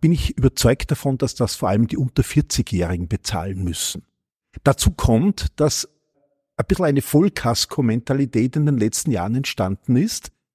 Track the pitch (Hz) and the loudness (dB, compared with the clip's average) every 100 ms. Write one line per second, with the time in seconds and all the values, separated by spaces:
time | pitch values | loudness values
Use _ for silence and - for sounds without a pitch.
0 | 160 170 - - 127 - 120 131 - - | 2 2 0 2 2 4 2 2 0 -2
1 | 139 131 131 - 110 - 95 101 113 - | -2 -2 -2 -2 -4 -2 0 2 2 0
2 | 131 - - - 147 - - 92 85 87 | -2 0 0 0 0 0 -2 -2 -2 -2
3 | 87 104 - 80 90 95 90 82 - - | -4 -6 -4 -6 -6 -6 -6 -4 -6 -8
4 | - _ _ _ _ - - 170 - - | -14 _ _ _ _ -4 0 2 0 0
5 | - 113 190 - - - 147 - - _ | 2 4 2 0 -4 0 0 0 -6 _
6 | _ _ _ _ _ - 117 185 170 139 | _ _ _ _ _ -6 -2 0 2 0
7 | - 147 190 - 123 117 - - 123 113 | 2 2 2 0 -2 -2 -4 -2 0 0
8 | - 139 139 113 127 151 151 139 107 - | -2 -2 0 0 0 2 2 2 0 -2
9 | - 107 92 120 117 - 95 98 - 123 | -2 -2 -2 -2 -4 -2 -4 -2 0 2
10 | 214 - - - _ | 2 -4 -12 -20 _